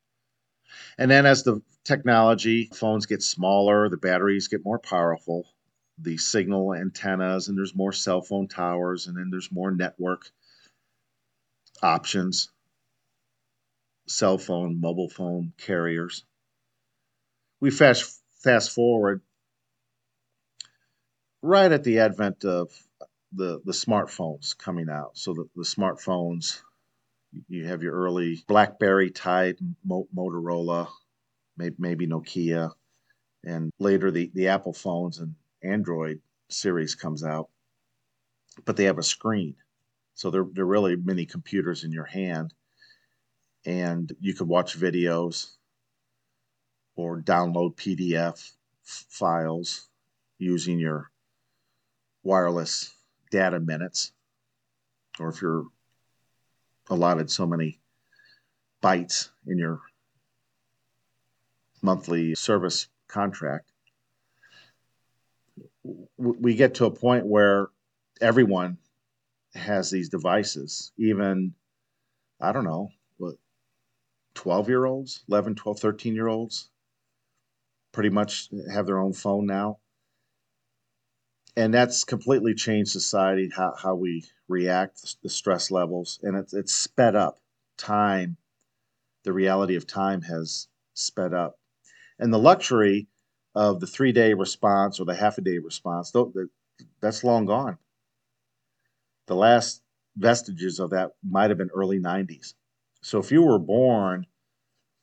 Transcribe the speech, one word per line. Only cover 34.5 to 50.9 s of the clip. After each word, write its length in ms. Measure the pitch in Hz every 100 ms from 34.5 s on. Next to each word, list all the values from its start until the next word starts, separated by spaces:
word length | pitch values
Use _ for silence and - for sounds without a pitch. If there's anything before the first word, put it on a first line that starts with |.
| 98 90
phones 460 | 82 95 87 90 80
and 160 | 82 78 _ _
Android 600 | 92 104 90 82 80 78 - _ _
series 460 | - 98 87 76
comes 280 | - 80 76
out, 280 | 78 78 80 _ _ _ _ _ _ _ _ _ _ -
but 120 | - 101
they 80 |
have 140 | 98 82
a 40 |
screen. 540 | 82 - 110 107 80 67 _ _ _ _ _
So 160 | - 95
they're, 160 | 95 92
they're 140 | 90
really 320 | 90 101 95 87
mini 300 | 90 92 82
computers 580 | 85 - 98 87 82
in 80 | 80
your 140 | 80 73
hand, 480 | 95 92 82 80 - _ _ _ _ _ _ _ _ _ _
and 460 | 82 90 87 85 82 -
you 140 | 95
could 140 | 90 85
watch 300 | 87 87 82
videos 720 | 90 87 87 85 85 - - _ _ _ _ _ _ _ _ _ _ _ _ _ _ -
or 240 | 85 82
download 560 | 78 87 87 85 87 -
P 200 | 101 87
D 200 | 87 82
F 360 | 85 - - _ _ _
f-, 220 | - - -
files 800 | - 92 82 80 82 85 - - _ _ _ _ _
using 400 | 90 87 87 85
your 320 | 80